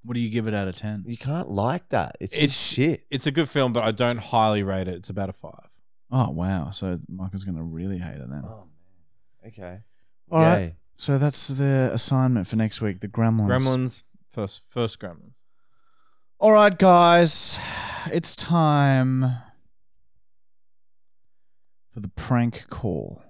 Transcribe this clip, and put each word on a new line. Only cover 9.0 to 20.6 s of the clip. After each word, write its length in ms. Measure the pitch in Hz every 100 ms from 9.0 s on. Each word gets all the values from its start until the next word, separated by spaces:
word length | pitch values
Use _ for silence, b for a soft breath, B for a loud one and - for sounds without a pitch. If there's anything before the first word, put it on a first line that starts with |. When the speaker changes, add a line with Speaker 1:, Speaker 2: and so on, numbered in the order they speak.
| - - - -
Speaker 2:
man. 80 | 110
Okay. 280 | 110 90 92 - - - - -
Speaker 1:
All 80 | 165
right. 200 | 160 110
Speaker 2:
Yay. 160 | 87 - - -
Speaker 1:
So 220 | - 139
that's 320 | 147 - -
the 400 | 135 139 135 127
assignment 540 | 120 - 131 131 120 87
for 80 | 110
next 240 | 110 -
week, 220 | 107 92
the 80 | 101
Gremlins. 380 | 107 113 113 104
Speaker 3:
Gremlins, 540 | 127 131 131 127 - - - -
first, 300 | - 101 - -
first 280 | 127 113 -
Gremlins. 400 | 95 82 - - - - - - - - - - - -
Speaker 1:
All 140 | 214
right, 220 | 214 208 180
guys. 800 | 190 175 170 170 170 - - - B B B B 165
It's 240 | 170 - -
time 840 | - 170 156 147 139 131 131 131 131 120 B B - - - - - - - - - -